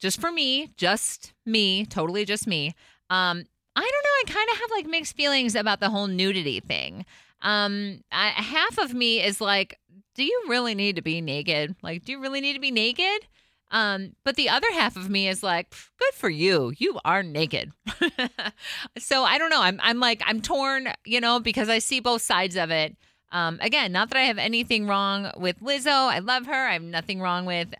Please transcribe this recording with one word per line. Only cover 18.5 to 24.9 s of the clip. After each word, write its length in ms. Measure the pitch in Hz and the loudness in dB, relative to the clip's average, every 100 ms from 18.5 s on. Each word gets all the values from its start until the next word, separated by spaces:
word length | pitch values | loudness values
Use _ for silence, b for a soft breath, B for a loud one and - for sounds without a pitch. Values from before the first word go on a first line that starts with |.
| - B B B 233 | -8 B B B -8
So 260 | - 269 | 0 4
I 140 | 254 277 | 4 4
don't 120 | 320 | 4
know. 120 | 302 | 4
I'm, 180 | 185 190 | 4 4
I'm 180 | 226 240 | 2 4
like, 220 | 247 220 - | 2 2 0
I'm 140 | 220 | -2
torn, 480 | 214 302 269 269 262 - | 0 0 0 0 -4 -8
you 160 | - 240 | -2 0
know, 200 | 233 240 | 2 2
because 280 | 226 226 220 | 2 0 2
I 100 | 226 | 2
see 220 | - 262 | 2 0
both 220 | 233 233 | 0 0
sides 340 | - 185 190 180 | 2 2 2 0
of 140 | 160 | 0
it. 260 | 160 156 - b b b | 0 0 -4 b b b
Um, 280 | 175 165 165 | -2 -2 -2
again, 300 | 220 294 202 | 0 0 0
not 180 | 180 226 | 0 0
that 80 | 269 | 2
I 60 | |
have 120 | 262 208 | 2 2
anything 500 | 214 233 240 226 | 0 0 0 0
wrong 440 | 208 | 2